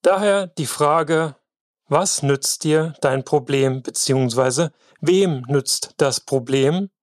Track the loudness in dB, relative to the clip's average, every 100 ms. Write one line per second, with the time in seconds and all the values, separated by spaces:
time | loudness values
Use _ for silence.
0 | 2 2 2 0 -2 -6 -6 0 2 2
1 | 2 0 -2 -6 _ _ _ _ _ 0
2 | 0 -2 0 0 -2 -4 0 2 0 -2
3 | -2 -2 0 -2 0 0 0 -2 -6 -6
4 | 0 0 2 2 0 0 -2 _ _ _
5 | 2 2 2 -2 -2 -2 -2 -6 -6 -2
6 | 0 0 -2 -4 0 2 2 0 -4 _